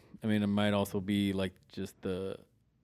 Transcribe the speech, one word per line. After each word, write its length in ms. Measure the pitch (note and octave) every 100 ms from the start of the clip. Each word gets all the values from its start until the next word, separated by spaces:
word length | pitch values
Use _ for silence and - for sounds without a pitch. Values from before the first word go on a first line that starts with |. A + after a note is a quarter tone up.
| - -
I 40 | A2+
mean, 140 | G#2+
it 40 | G#2
might 260 | G2+ G#2
also 280 | G2+ G2 G#2
be, 320 | F#2+ G2+ G2+
like, 180 | F#2+ F#2+ - -
just 280 | - G2 -
the 360 | G2+ F#2 F#2+ - - _ _ _